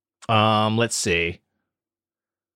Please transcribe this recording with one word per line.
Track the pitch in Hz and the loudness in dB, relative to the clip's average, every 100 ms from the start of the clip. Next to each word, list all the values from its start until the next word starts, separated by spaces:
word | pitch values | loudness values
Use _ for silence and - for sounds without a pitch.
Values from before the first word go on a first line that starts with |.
| _ _ - | _ _ 0
Um, | 107 110 107 107 113 | 2 2 2 0 0
let's | 117 - | -2 -2
see. | 104 85 85 87 _ _ _ _ _ _ _ _ _ _ _ | -2 -2 -2 -8 _ _ _ _ _ _ _ _ _ _ _